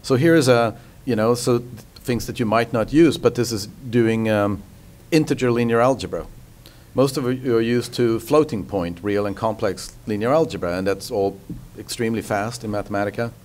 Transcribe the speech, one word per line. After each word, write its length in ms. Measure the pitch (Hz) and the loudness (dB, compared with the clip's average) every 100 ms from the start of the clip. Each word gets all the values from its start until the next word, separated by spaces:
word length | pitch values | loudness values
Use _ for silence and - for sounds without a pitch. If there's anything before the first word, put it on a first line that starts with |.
So 120 | - 135 | 0 2
here 200 | 165 165 | 6 6
is 120 | 131 | 6
a, 320 | 120 117 - - - | 4 4 -4 -20 -12
you 120 | - 110 | -4 0
know, 200 | 110 120 | 2 2
so 240 | 127 120 | 2 0
th-, 120 | 123 110 - - | -2 -18 -20 -12
things 320 | - 120 117 | -4 -4 -4
that 120 | 113 | -4
you 60 | 110 | 0
might 260 | 110 113 | 2 2
not 220 | 120 107 | -2 2
use, 240 | 143 165 - | 4 4 4
but 180 | 120 127 | 0 0
this 160 | 113 | -2
is 160 | 110 104 | -2 -6
doing, 640 | - 127 120 113 113 110 | -12 -2 2 2 2 2
um, 340 | 107 101 98 - - - - - | 2 2 -2 -8 -20 -20 -20 0
integer 380 | 160 151 127 127 | 0 0 0 0
linear 280 | 117 117 117 | 2 2 4
algebra. 460 | 127 127 92 85 80 - - - - - - | 4 2 -4 -8 -10 -16 -20 -20 -20 -20 -6
Most 220 | - 135 131 | 0 0 0
of 280 | 123 131 | -2 -2
you 140 | 131 113 | 0 0
are 40 | |
used 320 | 117 120 120 - | 2 0 -2 -2
to 240 | 120 113 | 0 0
floating 460 | - 147 151 110 90 | 2 2 2 -4 -4
point, 340 | 98 85 87 | -4 -4 -4
real 240 | 101 101 104 | -2 0 -2
and 100 | 98 | -2
complex 600 | 113 107 107 87 - - - | -4 -2 -4 -4 -12 -14 -6
linear 260 | 104 113 | -4 0
algebra, 440 | 156 147 98 87 90 | 2 0 -2 -4 -2
and 80 | 95 | -2
that's 240 | 98 - | -2 -4
all 300 | 117 98 95 - - - - | -2 -2 -2 -14 -14 -14 -18
extremely 440 | 107 - 113 113 | -12 -4 -2 -2
fast 420 | - 107 107 120 | -2 -2 -2 -6
in 80 | 110 | -6
Mathematica. 600 | 104 98 101 101 104 117 - | -6 -4 -4 -4 -4 -8 -8